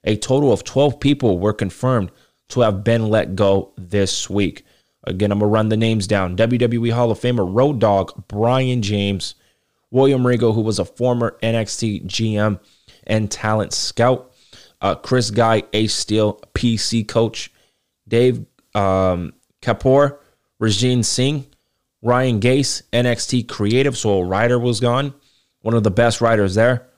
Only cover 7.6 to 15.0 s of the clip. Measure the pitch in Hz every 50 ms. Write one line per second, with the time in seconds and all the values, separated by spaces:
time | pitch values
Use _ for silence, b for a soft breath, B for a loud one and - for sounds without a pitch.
7.6 | 131 147 147 110 113 107 101 98 92 - - - - _ 107 104 113 120 127 131
8.6 | 131 127 127 123 104 101 104 101 101 101 101 90 - - - _ _ _ _ _
9.6 | _ _ _ _ _ _ 117 127 135 135 139 127 123 123 123 113 120 113 107 113
10.6 | 107 110 104 98 92 - _ - 123 127 123 120 117 110 - _ - 113 117 113
11.6 | 110 - - - 117 110 104 87 - 92 - - 113 110 107 104 104 107 101 -
12.6 | b b b b b b b b b - 110 110 107 101 - - - 110 107 110
13.6 | 98 - - - - - - - 113 127 127 127 - - b b b b b b
14.6 | b b b b - 98 - -